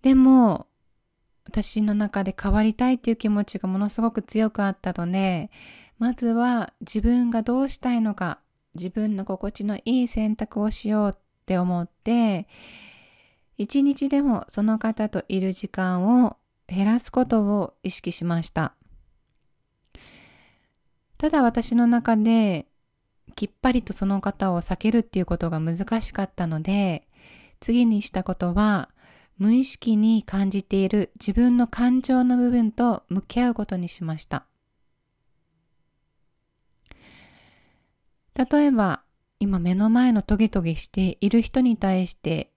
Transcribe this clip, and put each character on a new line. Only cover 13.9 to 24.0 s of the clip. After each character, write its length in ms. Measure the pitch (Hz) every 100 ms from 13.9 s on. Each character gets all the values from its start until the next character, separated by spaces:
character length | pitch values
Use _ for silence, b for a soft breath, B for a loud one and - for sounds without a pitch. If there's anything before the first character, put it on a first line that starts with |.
| 277 277
で 140 | 277
も 240 | 285 220 -
そ 160 | -
の 160 | 214 220
方 300 | 220 220 214
と 160 | 190 -
い 140 | 190
る 100 | 190
時 160 | 185 196
間 560 | - 185 180 190 247
を 140 | 240 - _ _ -
減 180 | 180
ら 140 | 202 240
す 100 | -
こ 140 | -
と 180 | 254 226
を 300 | 202 208 180 _
意 80 | 185
識 220 | - -
し 100 | -
ま 180 | 170 170
し 80 | 160
た。 260 | - 156 _ _ - _ _ _ _ _ _ _ _ _ b b b b b b b b b _ _ _ _
た 120 | 302
だ 120 | 311
私 340 | 240 233 -
の 100 | 240
中 300 | 240 240 233
で 520 | 220 220 226 214 165 - _ _ _ _ _ -
き 120 | - 202
っ 20 | _
ぱ 120 | 254
り 80 | 247
と 100 | -
そ 140 | 196